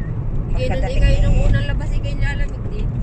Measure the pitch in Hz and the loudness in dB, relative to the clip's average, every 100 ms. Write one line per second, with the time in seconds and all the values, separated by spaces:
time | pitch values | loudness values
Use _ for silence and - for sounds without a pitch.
0 | - - - - - - - - - 233 | -4 -6 -4 -4 -2 -2 -2 -2 0 2
1 | - 220 - - - - - - - - | 4 4 4 4 4 2 0 -2 -2 -2
2 | - - - - - - - - - - | -2 -2 -2 0 -2 -4 -6 -4 -4 -2